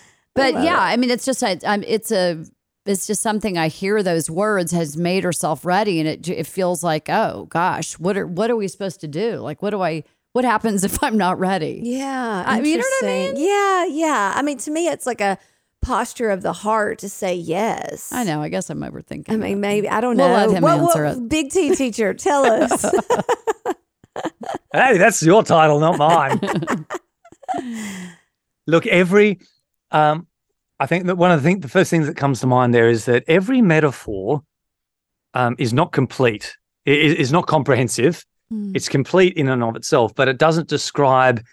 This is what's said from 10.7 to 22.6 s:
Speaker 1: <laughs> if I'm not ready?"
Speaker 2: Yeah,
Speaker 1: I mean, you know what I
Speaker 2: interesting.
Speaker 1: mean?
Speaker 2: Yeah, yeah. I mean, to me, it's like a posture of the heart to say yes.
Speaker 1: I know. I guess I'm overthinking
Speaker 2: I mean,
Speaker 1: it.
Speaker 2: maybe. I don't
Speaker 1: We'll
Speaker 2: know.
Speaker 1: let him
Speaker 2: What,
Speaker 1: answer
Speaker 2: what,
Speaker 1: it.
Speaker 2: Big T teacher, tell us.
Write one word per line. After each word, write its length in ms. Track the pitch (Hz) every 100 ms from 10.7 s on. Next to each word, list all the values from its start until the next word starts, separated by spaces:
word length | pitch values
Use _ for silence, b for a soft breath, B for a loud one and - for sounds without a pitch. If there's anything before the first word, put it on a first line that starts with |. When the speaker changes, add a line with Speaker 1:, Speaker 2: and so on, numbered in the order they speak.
| 196
Speaker 1:
<laughs> 0 |
if 200 | 202 -
I'm 160 | 285 220
not 180 | 180 180
ready?" 420 | 185 190 147 -
Speaker 2:
Yeah, 600 | 233 254 277 269 233 196 185
Speaker 1:
I 140 | 220
mean, 100 | 302
you 60 | 339
know 40 | 523 539
what 60 | 508
I 60 |
Speaker 2:
interesting. 320 | 508 539 254
Speaker 1:
mean? 40 | 349
Speaker 2:
Yeah, 380 | 403 392 381 339
yeah. 480 | 285 320 254 202 -
I 60 |
mean, 160 | 285 269
to 140 | 302
me, 160 | 311 339
it's 180 | - 254
like 160 | 233
a 160 | 196 185 _ _ _ -
posture 480 | - 190 233 - 226
of 100 | 190
the 100 | 214
heart 460 | 170 208 220 208 -
to 100 | 196
say 260 | - 190 180
yes. 760 | 165 170 220 - - - -
Speaker 1:
I 120 | 254
know. 180 | 214 151
I 80 | 156
guess 220 | 185 -
I'm 80 | 151
overthinking 500 | 143 - - - -
Speaker 2:
I 60 | 220
mean, 140 | 185
Speaker 1:
it. 40 | 202
Speaker 2:
maybe. 300 | 202 208 196
I 140 | 208
don't 160 | 247 247
Speaker 1:
We'll 120 | -
Speaker 2:
know. 40 |
Speaker 1:
let 160 | 208 -
him 140 | -
Speaker 2:
What, 160 | 311 -
Speaker 1:
answer 260 | 339 330 -
Speaker 2:
what, 120 | 254
Speaker 1:
it. 120 | 226
Speaker 2:
Big 220 | 311 269
T 240 | 381 294 370
teacher, 400 | 262 220 208 -
tell 280 | 381 285 254
us. 360 | 220